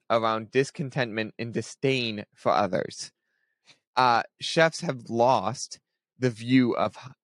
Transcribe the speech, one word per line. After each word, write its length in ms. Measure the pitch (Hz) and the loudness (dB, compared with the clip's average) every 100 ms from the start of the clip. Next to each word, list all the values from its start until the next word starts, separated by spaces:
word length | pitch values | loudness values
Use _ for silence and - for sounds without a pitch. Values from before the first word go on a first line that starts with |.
| - | -2
around 440 | 113 113 110 110 | 0 2 -2 -2
discontentment 840 | - 139 - 135 147 120 107 110 - | 0 0 -2 -8 -4 -4 -4 -6 -8
and 120 | 104 | -8
disdain 720 | 113 113 - 139 131 117 104 - _ | -6 -8 -4 -2 0 -2 -6 -12 _
for 160 | 120 | 0
others. 600 | 76 98 92 - - - _ _ _ _ _ _ _ _ - | 2 2 -2 -4 -8 -16 _ _ _ _ _ _ _ _ 2
Uh, 260 | 127 117 - _ | 4 4 0 _
chefs 420 | - - 160 - | -6 2 2 2
have 280 | 165 131 110 | -6 -6 -4
lost 720 | 113 120 123 95 131 - - _ _ _ - | 2 4 4 2 -6 -10 -16 _ _ _ -4
the 100 | 127 | -4
view 460 | 110 117 131 123 - | -2 2 4 4 2
of 200 | 104 - | -2 -4
h-, 160 | 127 - | -20 -20